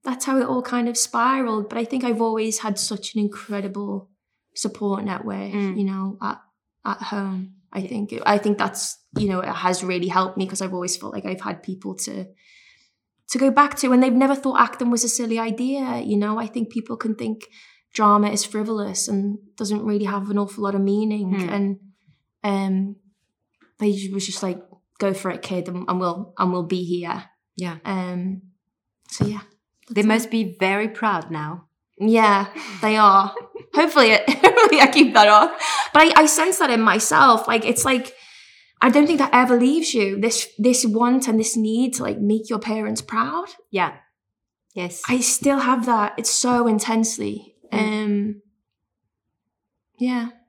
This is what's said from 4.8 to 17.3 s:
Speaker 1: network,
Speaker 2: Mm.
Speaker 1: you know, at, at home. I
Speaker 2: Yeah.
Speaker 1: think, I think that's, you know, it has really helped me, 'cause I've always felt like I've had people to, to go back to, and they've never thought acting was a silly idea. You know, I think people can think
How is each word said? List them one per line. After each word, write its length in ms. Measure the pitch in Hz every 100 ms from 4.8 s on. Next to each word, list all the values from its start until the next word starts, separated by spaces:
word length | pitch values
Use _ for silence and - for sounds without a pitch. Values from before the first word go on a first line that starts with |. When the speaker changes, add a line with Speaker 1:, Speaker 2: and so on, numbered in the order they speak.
| 208 196
Speaker 1:
network, 480 | 208 180 220 196 196
Speaker 2:
Mm. 240 | 202 196 190
Speaker 1:
you 60 | 196
know, 320 | 190 190 -
at, 200 | 196 - _ _ _ _
at 180 | - 202
home. 500 | - 208 196 190 190 - _
I 80 | 190
Speaker 2:
Yeah. 80 | 190
Speaker 1:
think, 240 | 233 208 - -
I 120 | 208
think 200 | 208 202
that's, 400 | 202 - - - _ -
you 100 | 208
know, 140 | 185
it 80 | -
has 340 | - 185 180
really 240 | 185 180 180
helped 300 | 180 185 190
me, 100 | 190
'cause 140 | 190
I've 120 | 190
always 220 | 185 180 -
felt 180 | -
like 120 | 208 185
I've 160 | 190
had 200 | 202 180
people 320 | - 185 202 190
to, 300 | - 202 190 _ _ _ _ _ _ _ _ _ -
to 80 | 247
go 140 | 269
back 240 | 262 285 285
to, 120 | 262
and 100 | 254
they've 120 | 262
never 220 | 240 269 277
thought 240 | 269 -
acting 300 | 233 - 240
was 140 | 240
a 60 | 240
silly 280 | - 226 226
idea. 600 | 226 214 254 277 262 240
You 180 | 220 208
know, 220 | 208 214
I 80 | 220
think 220 | 233 220
people 260 | 233 214 226
can 180 | 220 214
think 320 | 220